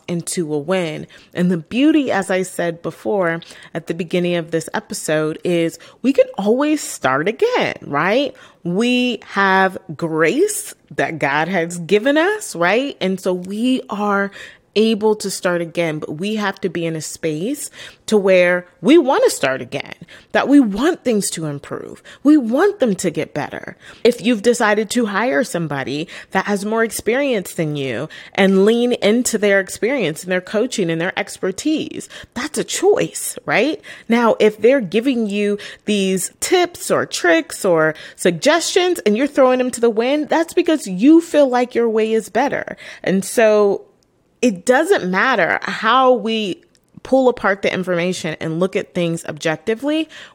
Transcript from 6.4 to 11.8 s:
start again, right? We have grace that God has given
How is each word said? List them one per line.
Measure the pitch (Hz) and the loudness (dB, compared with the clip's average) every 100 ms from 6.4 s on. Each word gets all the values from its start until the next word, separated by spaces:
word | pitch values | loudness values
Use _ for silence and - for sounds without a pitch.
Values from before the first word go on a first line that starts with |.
| 196 247 294 302 | 0 2 2 0
start | - - 131 135 170 | -4 -4 0 0 0
again, | 247 453 494 156 - | 0 0 2 -2 -4
right? | - 143 170 226 285 - - _ | -6 -2 0 0 0 -6 -20 _
We | 175 180 240 247 247 233 | -4 -2 0 2 0 -4
have | - - 196 190 190 185 - 151 | -6 -2 2 4 2 -2 -12 -8
grace | 165 156 160 240 403 - - - _ | -4 0 2 2 0 -2 -10 -16 _
that | 139 139 156 | -4 -4 -2
God | 147 143 160 | -2 0 0
has | 190 170 | 0 -2
given | 175 | -6